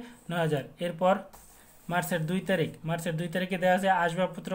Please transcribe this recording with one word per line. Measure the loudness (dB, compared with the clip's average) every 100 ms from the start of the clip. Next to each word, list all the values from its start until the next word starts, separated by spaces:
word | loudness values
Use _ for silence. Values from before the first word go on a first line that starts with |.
| -4 -14 -6
নয় | 0
হাজার। | 0 0 -4 -6 -6
এরপর | 2 2 2 -2 -18 -20 -20 -20 -18 -2
মার্চের | -2 0 -2 0
দুই | -2 0
তারিখ, | 0 0 -4 -4
মার্চের | -4 -2 -4
দুই | -4
তারিখে | -4 -2 2
দেওয়া | 4 4
আছে | 4 2
আসবাবপত্র | 2 2 -2 -2 -6